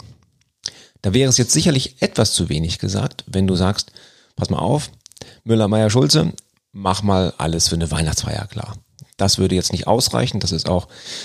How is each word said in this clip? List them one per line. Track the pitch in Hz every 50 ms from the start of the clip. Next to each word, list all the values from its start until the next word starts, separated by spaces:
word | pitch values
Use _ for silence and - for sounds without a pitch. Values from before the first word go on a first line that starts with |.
| - - - _ _ _ _ _ _ _ _ _ - - - - - - _ _
Da | - 98 92
wäre | 127 135 131
es | 123
jetzt | - 120 - -
sicherlich | 165 165 175 139 131 - - - -
etwas | - - - - 110 - -
zu | - 85 80
wenig | 76 78 80 85 - -
gesagt, | 98 98 101 101 131 139 - - -
wenn | - - 95 98
du | 95 92
sagst, | 85 92 95 196 - - - - - - - - _ _ _ _
„Pass | - - -
mal | 85 -
auf, | 80 107 139 151 - - - - - - _ - - - - _ -
Müller, | 113 113 110 107
Meier, | 98 110 110 110 107
Schulze, | 104 127 147 143 - - - - - - - _ _ _ _ _
mach | - 98 98 95 95 101 104
mal | 101 95 92 92 - -
alles | - - 82 82 82 - -
für | 85
eine | 85 85 78
Weihnachtsfeier | 78 78 78 78 - - - - - - -
klar.“ | - - - - - - - - _ _ - - - _
Das | - 98 98 -
würde | - 95 90 95
jetzt | 90 - -
nicht | 90 85 -
ausreichen, | - 110 127 - - 117 120 123 120 - 98
das | - 92
ist | 87 - -
auch | - 90 90 - - - - - - - -